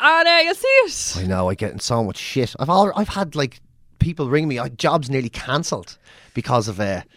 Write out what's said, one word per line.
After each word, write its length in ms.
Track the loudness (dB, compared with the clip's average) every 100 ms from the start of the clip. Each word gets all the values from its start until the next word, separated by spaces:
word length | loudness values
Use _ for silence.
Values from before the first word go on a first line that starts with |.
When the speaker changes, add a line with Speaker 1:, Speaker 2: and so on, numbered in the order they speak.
Speaker 1:
and, 240 | 4 6 6
uh, 120 | 4
you'll 120 | 4 0
see 100 | 4
it." 480 | 4 4 0 -6 -4
Speaker 2:
I 80 | -2
know, 220 | 0 0
I 60 |
get 160 | 0 -4
in 60 | -6
so 240 | -2 -2
much 140 | -2 -4
shit. 340 | -6 -2 -2 -2
I've 100 | 0
al-, 240 | 4 4 2
I've 140 | -4
had, 260 | -4 -4 -4
like, 240 | -4 -6 _ _ _ -4
people 280 | -4 -2 0
ring 200 | 0 0
me, 100 | -2
uh, 100 | -6
jobs 380 | -4 0 0 0
nearly 200 | -4 -4
cancelled 680 | -8 -4 -4 -2 -6 -8 -18 _ -20 -12
because 320 | -10 0 0 0
of, 140 | -2
uh, 220 | -4 -4 -8